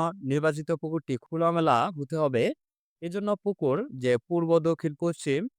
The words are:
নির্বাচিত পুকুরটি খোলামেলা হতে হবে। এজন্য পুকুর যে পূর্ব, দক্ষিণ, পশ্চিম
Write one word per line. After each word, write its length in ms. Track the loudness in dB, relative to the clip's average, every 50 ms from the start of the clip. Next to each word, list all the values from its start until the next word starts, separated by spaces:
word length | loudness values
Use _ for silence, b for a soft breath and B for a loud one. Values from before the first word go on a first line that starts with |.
| 0 0 -2 -4 -4 -2
নির্বাচিত 380 | 0 2 2 2 0 0 -2 -4 -4 -4
পুকুরটি 340 | -4 -4 -6 -4 -4 -4 -6 -6 _
খোলামেলা 520 | -6 -4 0 0 2 2 2 4 4 4 4 2 0 -2
হতে 220 | -6 -8 -6 -2
হবে। 280 | 0 0 2 2 2 2 0 -2 _ _ _ _ _ _ _ _ -12 -10
এজন্য 260 | -8 -6 -6 -4 -2 -4 -2 -2
পুকুর 340 | -4 -4 0 0 0 0 0 -2 -6 -8 -2 0
যে 100 | 2 2 2 0
পূর্ব, 260 | -2 -2 0 2 4 2 2 4
দক্ষিণ, 260 | 2 -2 0 -2 -6 -6 -4 -4
পশ্চিম 380 | -4 -4 -4 -2 -2 -2 -2 -2 -4 _